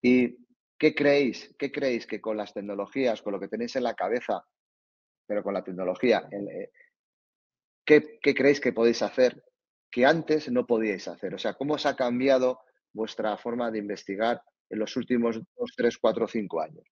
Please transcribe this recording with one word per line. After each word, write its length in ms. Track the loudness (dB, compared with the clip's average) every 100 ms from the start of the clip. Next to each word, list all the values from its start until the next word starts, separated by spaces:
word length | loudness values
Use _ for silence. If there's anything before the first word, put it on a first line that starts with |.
¿Y 340 | 6 4 4 -4 _ _ _ _
qué 160 | 0
creéis, 600 | 2 4 4 2 -2 -14 _
qué 140 | -8
creéis 340 | -4 -2 -2 -6
que 140 | -8
con 160 | -6 -6
las 180 | -6
tecnologías, 680 | -8 -8 -8 -6 -2 -2 -2
con 120 | -6
lo 60 | -6
que 80 | -6
tenéis 280 | -6 -6 -4
en 60 |
la 100 | -4
cabeza, 500 | -4 -2 -2 -2 -6 _ _ _ _ _ _ _ _ _
pero 180 | -4
con 100 | -2
la 100 | -6
tecnología, 640 | -6 -6 -4 0 2 2 0
el, 160 | -10 -10
eh, 220 | -10 -14 _ _ _ _ _ _ _ _ _ _ _ 6
qué, 340 | 6 6 -2
qué 120 | 0
creéis 260 | 4 4 4
que 140 | 0
podéis 280 | 2 2 2
hacer 420 | -2 2 2 2 _ _ _ _ _
que 140 | 2 4
antes 460 | 4 2 -2 0
no 140 | -2 0
podíais 420 | 0 0 -4 -6
hacer? 260 | -10 -10 -6
O 20 |
sea, 160 | -6
¿cómo 220 | -4 -4 -2
os 100 | -2
ha 100 | 0
cambiado 640 | -2 0 4 4 4 -2 _ _ _
vuestra 460 | -8 -8 -4 -4 -4
forma 340 | -6 -4 -4
de 80 | -4
investigar 600 | -6 -8 -8 -2 -2 -2 _ _ _
en 100 | -6
los 180 | -4 -4
últimos 420 | -2 0 0 -2 -10 -8
dos, 160 | -8 0
tres, 200 | 0 2
cuatro, 300 | 0 0 -2
cinco 320 | -2 -4 -4
años? 240 | -6 -10 _